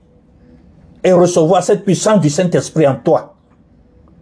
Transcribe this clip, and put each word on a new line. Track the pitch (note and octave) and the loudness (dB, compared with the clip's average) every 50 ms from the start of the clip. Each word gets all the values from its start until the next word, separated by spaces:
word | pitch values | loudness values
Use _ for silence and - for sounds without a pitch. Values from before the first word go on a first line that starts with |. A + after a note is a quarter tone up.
| _ _ _ _ _ _ _ _ _ _ - - _ - - _ _ - - - - | _ _ _ _ _ _ _ _ _ _ -20 -20 _ -20 -20 _ _ -20 -18 -6 -2
Et | F3+ F#3 | 0 2
recevoir | E3+ F3+ E3+ - F3+ D#3+ D#3 F#3+ F3+ F3 | 2 2 2 2 0 0 2 2 0 0
cette | - G#3 - - | 0 -2 -2 0
puissance | G3+ E3+ - - G#3+ A3 G3 | -2 -4 -2 0 0 0 2
du | D3 D3 | 0 0
Saint-Esprit | C#3+ - F#3 E3+ F3 C#3 - - - D#3+ D#3 C#3 | -2 -2 -4 -2 -2 -4 -4 -4 -2 0 0 0
en | C3 | 0
toi. | - - E3+ D#3 A#2+ - - - _ _ _ _ _ _ _ _ _ _ _ _ _ _ _ _ _ | -2 -2 -2 -2 -2 -2 -6 -20 _ _ _ _ _ _ _ _ _ _ _ _ _ _ _ _ _